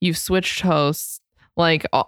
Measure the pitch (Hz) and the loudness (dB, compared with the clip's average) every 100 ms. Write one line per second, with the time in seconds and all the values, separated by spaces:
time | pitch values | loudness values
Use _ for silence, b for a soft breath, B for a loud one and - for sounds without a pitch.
0 | 180 165 - 185 180 - 185 156 143 156 | -2 -2 0 -2 -2 -2 0 2 2 0
1 | - - _ b b - 170 160 - 131 | -6 -14 _ b b 0 2 2 0 -2